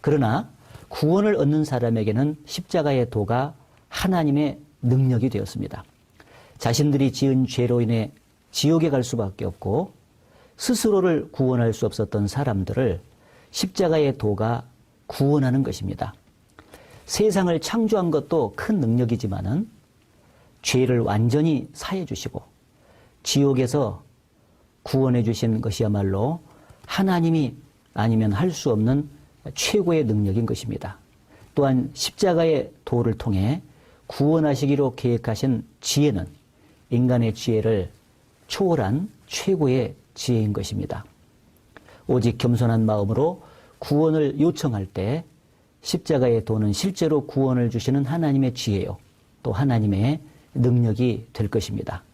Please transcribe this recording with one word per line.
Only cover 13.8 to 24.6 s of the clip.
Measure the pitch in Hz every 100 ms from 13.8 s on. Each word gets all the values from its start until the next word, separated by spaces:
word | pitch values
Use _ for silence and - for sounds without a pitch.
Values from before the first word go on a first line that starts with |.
| 180 160 143 131
도가 | 107 101 110 120 - _ _ _ _
구원하는 | - 139 147 131 131
것입니다. | 135 92 95 95 - - _ _ _ - - - - - -
세상을 | - 214 202 180 165
창조한 | - 226 220 214 175
것도 | 151 139 165 113 -
큰 | - 214
능력이지만은 | 117 120 120 117 107 95 95 143 220 - _ _ _ _ _ _ _ _
죄를 | - 127 127 123
완전히 | 113 104 117 139 160 143 -
사해 | - - 190 160
주시고 | - - - - _ _ _ _ _ _ _
지옥에서 | - - 139 131 127 147 135 90 - _ _ _ _ _